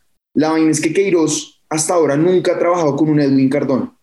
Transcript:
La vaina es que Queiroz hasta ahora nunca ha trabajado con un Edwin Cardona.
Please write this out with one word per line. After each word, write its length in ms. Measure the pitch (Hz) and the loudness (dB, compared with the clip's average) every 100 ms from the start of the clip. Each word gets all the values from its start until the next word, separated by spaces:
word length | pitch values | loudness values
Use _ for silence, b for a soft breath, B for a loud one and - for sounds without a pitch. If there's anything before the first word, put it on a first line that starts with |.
| _ _ _ | _ _ _
La 160 | - 156 | -2 0
vaina 200 | 160 156 | 2 0
es 100 | 151 | 0
que 120 | 160 | -2
Queiroz 720 | 151 196 175 151 - - _ - | 0 2 2 0 -4 -10 _ -8
hasta 260 | 156 151 | -6 -2
ahora 220 | 180 160 143 | 0 0 2
nunca 360 | 170 185 165 | 2 2 0
ha 60 | 170 | 0
trabajado 380 | 175 175 156 139 | 0 0 0 0
con 120 | 156 | 0
un 120 | 151 | 2
Edwin 280 | 139 135 135 | 2 2 2
Cardona. 480 | 143 131 127 - _ | 0 -2 -2 -4 _